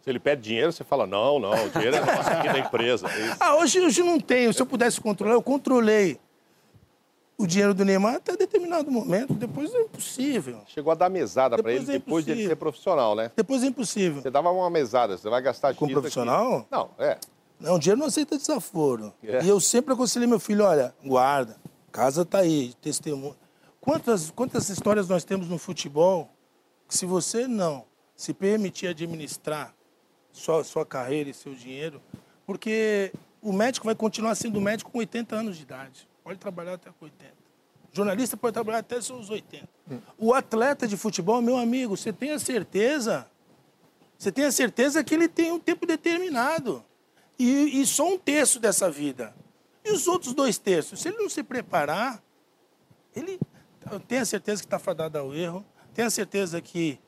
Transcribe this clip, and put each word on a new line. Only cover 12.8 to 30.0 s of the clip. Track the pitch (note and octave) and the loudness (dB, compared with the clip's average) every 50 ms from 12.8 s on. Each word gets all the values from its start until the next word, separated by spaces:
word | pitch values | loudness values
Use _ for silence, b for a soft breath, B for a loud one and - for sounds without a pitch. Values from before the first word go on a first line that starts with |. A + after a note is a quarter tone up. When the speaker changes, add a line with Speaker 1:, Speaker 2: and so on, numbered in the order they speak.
| - G3 F3+ D3+ B2 A2 G#2 | -2 0 2 2 4 2 2
Speaker 1:
né? | G#2+ A2+ A#2 - | 0 -2 -4 0
Speaker 2:
Depois | - G#3 - C4+ C4 A#3 | -2 -2 0 0 0 0
é | |
impossível. | C#4 B3+ - A#3+ E3+ - G#3 F#3+ F3+ D3+ C#3+ B2+ | 0 -2 -2 -6 -4 -2 0 0 0 0 -2 -6
Speaker 1:
Você | C3+ | 0
dava | B2 C#3 D#3 F3 F3+ | 0 2 2 2 2
uma | F#3 F#3 F3 | 2 0 0
mesada, | E3+ E3 C#3+ A#2 A2 B2+ A#2+ G#2+ F#2+ F2 | 2 0 0 2 2 2 2 2 0 -4
"Você | - G#2+ | -4 -2
vai | A2+ B2+ B2+ | -2 0 0
gastar | C3+ A#2+ - - C#3 B2+ | 0 -2 0 0 -2 0
Speaker 2:
Com | - D3+ | 0 -2
Speaker 1:
X | D3 C3+ | 0 0
aqui." | D3 | 0
Speaker 2:
profissional? | C#3 D#3 - C3 A#2+ A#2 C3 E3+ A3 B3+ G#3+ C#3 A2+ _ | -2 -2 -4 -2 0 0 2 2 2 0 -2 -4 -4 _
Speaker 1:
Não, | - G#3 - - - - | -4 -4 -4 -4 -6 -4
é. | B2 D3 - - - - _ _ _ _ _ _ | -2 -2 -2 -2 -6 -20 _ _ _ _ _ _
Speaker 2:
Não, | - D3+ F3+ | -2 0 0
o | F3+ | 2
dinheiro | C3+ D#3+ G3+ B3 | 4 2 2 2
não | D4+ | 2
aceita | D4 - - D4+ - - C#4 | -2 -2 -2 -2 -2 -4 -6
desaforo. | - - D4+ A#3+ - - - F3 D3+ C#3+ B2+ A2+ G#2+ G#2 - _ - | -2 -2 -2 -2 -4 -6 -4 0 0 0 0 0 -6 -12 -16 _ -8
Speaker 1:
É. | A2 A#2 B2+ D#3 | -2 -2 0 4
Speaker 2:
E | F3+ | 4
eu | G3+ G3+ | 4 4
sempre | - - - A#3 C4+ D4+ C4 | 4 4 2 2 2 2 0
aconselhei | A3 B3+ A3+ - A#3+ A#3+ A#3+ | 0 0 0 0 0 2 4
meu | A#3+ G3+ | 4 2
filho, | - - G#3+ G#3 G#3 | 2 2 2 4 6
"Olha, | G3 E3+ D3 B2+ B2+ - _ - | 6 6 6 4 2 -2 _ -4
guarda, | C#3 C3 B2+ B2+ C3+ C#3+ C#3 B2+ A2 G#2+ - _ - _ _ _ _ | 2 4 4 6 6 4 2 0 -2 -6 -18 _ -20 _ _ _ _
casa | - G#2+ A2+ C3 C3+ D#3 F3 | -4 0 2 2 2 2 -2
tá | E3+ - G3 | 0 2 4
aí, | F#3+ E3 D#3+ D3 B2+ A#2+ B2 _ | 4 4 4 2 0 -2 -8 _
testemunha." | - D3+ C#3 - - D#3+ D3 C#3 C3+ D3 C3+ _ b b b b b b b b | -8 -6 -6 -6 -4 -6 -6 -6 -8 -10 -12 _ b b b b b b b b
Quantas, | - - D4 D#4+ - - A3+ F#3+ D#3 D#3 | -2 -2 -2 0 2 0 0 0 0 -6
quantas | - - A#3+ C4 - A#3+ - - | -4 -4 -4 -2 -2 -4 -4 -2
histórias | G3 E3+ - G#3 G#3 G#3+ G3 E3+ | -6 -2 2 2 2 2 2 2
nós | F#3+ F3 - | 0 -2 0
temos | - G3 F#3+ F3+ E3 | -2 -4 -4 -4 -4
no | F3+ E3 | -6 -8
futebol | - - F3+ - - E3+ C#3+ D3 E3 F#3 F#3+ F3 C#3+ - _ _ _ _ _ _ _ _ _ _ _ | -6 -8 -10 -8 -8 -6 2 4 4 4 4 2 -2 -8 _ _ _ _ _ _ _ _ _ _ _
que | _ - | _ -4
se | - G3 | -4 -2
você | F3+ F#3 F3+ D#3+ - - A3+ B3 C4 | 0 0 0 0 0 -2 -2 -2 -2
não | A#3+ G#3+ F#3 E3 D3 C3 A2+ _ _ _ _ _ _ | -2 0 0 -2 -2 -4 -10 _ _ _ _ _ _
se | _ - - D3+ | _ -10 -10 -8
permitir | - F#3+ G3 G#3 A3 G#3 F#3 - - - F3+ | -2 0 2 2 2 0 -2 -6 -6 -6 -6
administrar | F3 D3+ E3 E3+ E3 D#3+ D3+ C#3 - - _ - D3+ D3+ C3+ A#2 _ _ _ _ _ _ | -6 -6 -6 -8 -8 -8 -10 -10 -12 -10 _ -6 -6 -6 -8 -12 _ _ _ _ _ _